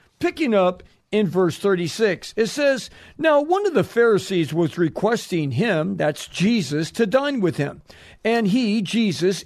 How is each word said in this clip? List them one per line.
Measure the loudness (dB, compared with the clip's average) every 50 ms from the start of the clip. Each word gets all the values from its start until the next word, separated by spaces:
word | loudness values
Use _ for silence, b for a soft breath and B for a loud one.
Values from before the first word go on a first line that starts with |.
| b b b _
picking | -4 -4 -2 -2 0 2
up | 4 4 4 2 0 -2 b b b b b _
in | 0 0 0
verse | 2 2 2 2 2 0
thirty-six. | 0 0 0 0 0 0 -4 -2 0 0 0 0 -4 -8 -6 -2
It | -2 -2 -2
says, | 0 0 2 2 2 0 -4 B B B B B B
"Now | 0 2 4 4 4
one | 2 2 0 0 0
of | 0
the | 2 0
Pharisees | 0 2 2 2 4 4 4 2 0 -2 -2 -2 -2 0
was | 0 -2 -2 -2 0
requesting | -2 -2 -2 -2 -2 -2 0 -2 -2 -4 -4 -4 -4 -2 -2
him," | -2 0 0 0 0 0 -2 -4 -4
that's | -2 -2 -2 -2 -4 -12 -12
Jesus, | -4 0 0 2 2 0 0 -2 -4 -4 -4 -4
"to | -2 -2 0
dine | 2 2 0 0 0 -2 0
with | -2 -2 -2
him. | -2 -4 -6 -8 -12 -20 B B B B B B B
And | -2 0 0 2 2 2
he, | 2 2 2 0 0 -2
Jesus, | -2 -2 0 0 0 0 0 0 0 -2 -2 -2 -2